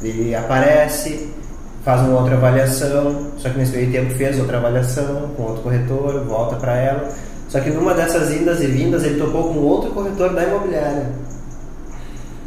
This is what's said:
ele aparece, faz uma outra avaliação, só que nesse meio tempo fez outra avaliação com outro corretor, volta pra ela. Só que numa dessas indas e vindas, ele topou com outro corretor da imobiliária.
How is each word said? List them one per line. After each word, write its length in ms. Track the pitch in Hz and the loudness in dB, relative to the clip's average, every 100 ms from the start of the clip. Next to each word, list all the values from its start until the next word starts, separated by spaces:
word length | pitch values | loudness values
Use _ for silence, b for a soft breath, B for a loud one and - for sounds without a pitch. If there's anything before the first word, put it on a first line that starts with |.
ele 320 | 113 110 117 113 | -6 -2 -2 -2
aparece, 920 | - 131 143 151 147 - - - - - - - - - | 0 4 6 6 4 0 -4 -6 -8 -10 -12 -12 -12 -6
faz 180 | 135 127 | 2 4
uma 180 | 131 127 | 4 4
outra 160 | 123 127 | 4 4
avaliação, 960 | 123 131 131 - 143 143 143 - - - | 4 4 2 2 0 2 2 -2 -6 -6
só 100 | 131 | -4
que 80 | 135 | 0
nesse 180 | 127 123 | 0 2
meio 160 | 123 | 0
tempo 220 | 127 127 | 2 0
fez 260 | - 135 131 | 0 0 0
outra 180 | 123 120 | 0 0
avaliação 720 | 120 127 123 131 139 143 143 - | 2 2 0 0 -2 -2 -4 -4
com 60 | |
outro 220 | 113 - | -4 -4
corretor, 600 | 123 123 123 135 143 139 117 | -2 0 0 0 0 -2 -2
volta 300 | 110 117 123 | -2 -2 -2
pra 200 | 123 123 | 0 2
ela. 320 | 135 143 - B B B - | 2 0 -4 B B B -4
Só 100 | 135 | -2
que 120 | 147 | 0
numa 240 | 156 185 170 | 0 2 2
dessas 360 | 165 170 143 | 2 2 2
indas 300 | 151 170 160 | 2 2 2
e 60 | 135 | 2
vindas, 360 | 127 160 170 | 2 2 2
ele 160 | 151 147 | 2 0
topou 320 | 151 165 165 | 0 0 0
com 80 | 151 | 2
outro 300 | 143 - - | 2 2 0
corretor 420 | 202 196 175 180 170 | -4 -4 0 0 2
da 80 | |
imobiliária. 640 | 185 202 196 160 147 143 127 123 - - - - - - - B B B B B | 0 0 -2 -2 -2 -2 -4 -6 -8 -10 -10 -10 -12 -12 -12 B B B B B